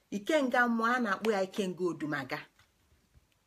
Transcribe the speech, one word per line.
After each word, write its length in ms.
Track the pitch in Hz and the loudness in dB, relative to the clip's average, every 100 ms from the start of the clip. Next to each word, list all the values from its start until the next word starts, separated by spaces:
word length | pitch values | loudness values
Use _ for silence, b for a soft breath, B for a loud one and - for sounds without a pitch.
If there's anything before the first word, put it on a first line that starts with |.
| _ | _
Ikenga 480 | 202 208 311 262 254 | -6 0 2 4 4
mmụọ 220 | 247 226 226 | 2 2 2
a 140 | 254 | 2
na-akpụ 280 | 226 190 226 | 0 0 0
ya 100 | 196 | 0
ikenga 420 | 190 - 190 165 | 0 -2 -4 -2
odumaga. 560 | 180 156 147 147 131 151 - _ _ _ _ _ _ _ _ _ | -2 -2 -4 -4 -6 -8 -10 _ _ _ _ _ _ _ _ _